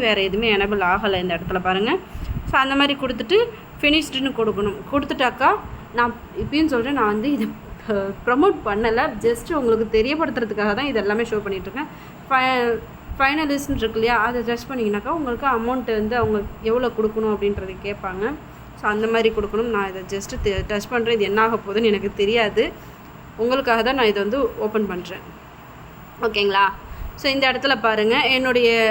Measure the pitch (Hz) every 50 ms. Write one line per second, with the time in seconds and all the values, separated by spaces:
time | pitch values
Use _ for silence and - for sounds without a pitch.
0 | 247 220 208 202 196 190 185 208 233 226 208 196 196 202 214 202 180 175 185 202
1 | 220 202 196 180 180 180 170 170 - - 190 185 180 185 185 190 214 247 349 381
2 | - - - - - - - - - - - 277 269 269 277 277 285 285 277 277
3 | 269 247 247 - - - 359 440 480 466 - - - - - - 302 294 302 320
4 | 294 - 262 262 269 269 254 226 220 220 185 196 208 202 196 - 190 - 269 285
5 | - - 302 - 262 240 247 - 262 262 - - - - - - - - - 240
6 | 240 233 226 - - - - 185 220 - 277 302 320 285 262 233 226 269 285 262
7 | 220 208 208 214 233 294 285 214 220 214 - - - - - - - - 208 196
8 | 196 196 196 - - 240 247 277 349 403 339 - - 214 202 208 240 226 220 247
9 | 294 302 233 202 214 233 240 233 - - 339 294 247 233 220 214 226 214 220 220
10 | 220 269 302 311 330 302 226 254 233 202 214 214 208 214 202 240 285 285 233 214
11 | 190 202 214 233 233 220 220 214 202 196 196 190 180 196 - 269 302 - - -
12 | - - - - - - 269 254 262 262 262 247 240 240 226 220 - - - -
13 | - - - - 269 277 294 320 311 285 285 277 285 - 277 - 226 220 220 220
14 | 220 240 240 220 214 240 247 247 220 233 240 233 - - 269 247 220 208 208 208
15 | 208 262 330 330 285 247 233 226 285 269 247 226 226 240 262 254 226 240 220 214
16 | 214 214 247 240 220 220 214 202 202 - - - 220 220 226 254 254 233 - 214
17 | 220 214 214 220 220 214 208 196 202 202 202 190 190 190 185 185 - 202 202 -
18 | - 190 185 190 208 262 302 - - - - - - - - - - 208 214 214
19 | 220 226 226 226 226 226 220 220 202 196 208 214 240 240 220 202 196 190 185 190
20 | 185 - 196 196 - - 254 240 - 208 190 190 185 - 208 202 202 - 254 233
21 | 226 233 240 214 196 190 202 220 220 226 233 214 - 202 190 220 233 214 208 190
22 | 190 202 - - 202 202 226 233 220 202 - 214 277 349 - - - - - -
23 | - - - - - - - - 226 240 262 277 269 247 226 226 220 254 269 277
24 | 233 214 202 202 196 208 240 285 254 - - - 214 214 220 214 208 190 180 180
25 | 170 170 190 185 - - - - - - - - - - - - - - - -
26 | - - - - - 220 214 202 202 202 196 196 196 190 - - - - - -
27 | - - - - - 277 269 269 269 262 254 254 262 277 269 - 220 226 220 214
28 | 214 220 240 285 269 254 262 254 262 254 240 247 240 233 233 226 220 220